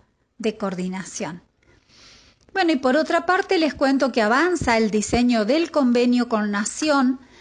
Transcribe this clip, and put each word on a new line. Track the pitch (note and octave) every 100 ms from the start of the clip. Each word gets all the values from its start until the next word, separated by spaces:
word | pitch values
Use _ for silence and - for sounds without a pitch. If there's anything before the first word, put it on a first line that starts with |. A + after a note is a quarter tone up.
| _ _ _ -
de | A3 G#3+
coordinación. | G3 F3+ F#3 F#3+ F#3 - E3+ F3 - _ _ _ _ - - - _ _ _
Bueno, | F#4+ F4
y | C4+
por | C4 C#4
otra | - E4+ E4+
parte | F#4 F#4+ F#4+
les | D#4
cuento | - C4+ C4+ C4+
que | B3
avanza | G#3+ B3+ F4 E4+ - A3+
el | A3
diseño | G#3 - A#3+ B3 A#3
del | G#3 D4+ E4+
convenio | D4+ B3+ A#3+ B3 B3 A#3+
con | A3 G#3
Nación | G3+ G#3 - D#4 C#4 B3+ C4 - -